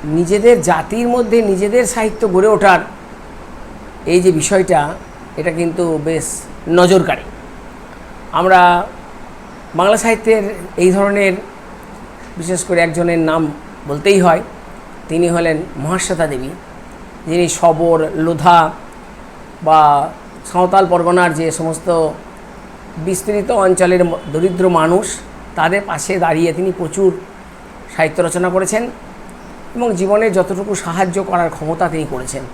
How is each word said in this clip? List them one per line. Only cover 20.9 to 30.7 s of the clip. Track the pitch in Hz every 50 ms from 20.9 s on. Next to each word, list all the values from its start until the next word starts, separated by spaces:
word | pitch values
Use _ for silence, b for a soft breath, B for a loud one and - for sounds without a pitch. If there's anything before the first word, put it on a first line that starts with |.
| 180 175 170 175 180 180 180 175 160
যে | 151 165 165
সমস্ত | 156 - 160 165 160 156 - 180 170 165 160 151 147 - - - - - - - - - - - - - - - - -
বিস্তৃত | 156 180 190 180 - - 208 208 190 -
অঞ্চলের | - 208 190 185 185 175 185 175 180 180 180
ম-, | 175 165 - - - 143
দরিদ্র | 156 170 190 175 175 185 185
মানুষ, | 175 165 156 160 175 196 214 - - - - - - - - - -
তাদের | - 160 165 180 202 202 -
পাশে | 170 151 - - 185 185
দাঁড়িয়ে | 170 165 160 156 165 170 160
তিনি | 170 185 190 180 -
প্রচুর | 175 156 151 190 196 185 175 - - - - - - - - - - - - - - - -
সাহিত্য | - 160 156 156 -
রচনা | 175 165 165 180 180 180
করেছেন | 180 190 190 185 208 214 240 240 233 - - - - - - - - - - - - - - - -
এবং | 240 240 240 208
জীবনে | 175 190 190 202 214 226 220
যতটুকু | 180 190 180 - 196 180 202 208